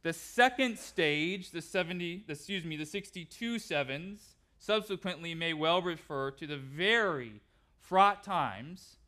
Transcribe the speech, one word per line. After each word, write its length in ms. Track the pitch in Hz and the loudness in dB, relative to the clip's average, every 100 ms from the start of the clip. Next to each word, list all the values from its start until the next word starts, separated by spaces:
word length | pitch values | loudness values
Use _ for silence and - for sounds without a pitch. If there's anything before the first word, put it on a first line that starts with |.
The 100 | 165 | -2
second 640 | 165 - - 247 254 262 214 | -4 -6 6 6 6 0 0
stage, 720 | - - 160 147 160 196 180 | -8 0 2 2 0 -2 -6
the 100 | 170 | -10
seventy, 640 | 160 190 170 180 175 180 208 | -4 -2 -2 -2 -4 -6 -8
the, 80 | |
excuse 300 | 147 - 196 | -12 -6 -6
me, 120 | 165 151 | -4 -6
the 80 | |
sixty-two 760 | 151 202 196 180 165 - 233 233 | -6 -8 -8 -14 -14 -8 -4 -4
sevens, 720 | - 151 135 135 180 208 - _ _ _ | -2 -2 0 -4 -8 -14 -20 _ _ _
subsequently 760 | - 220 214 190 190 175 170 | 0 0 0 -4 -4 -6 -6
may 180 | 165 165 | -2 -2
well 280 | 160 160 175 | 2 4 4
refer 520 | 180 160 - 143 135 | 2 -6 -6 -4 -4
to 140 | 135 156 | -6 -8
the 100 | 147 | -8
very 840 | 135 143 190 233 208 151 120 104 _ _ _ _ | -8 -2 4 4 4 0 -6 -14 _ _ _ _
fraught 440 | - 185 202 196 | 0 6 6 4
times 720 | - 180 135 98 135 185 - - | -2 0 0 -4 -10 -14 -18 -20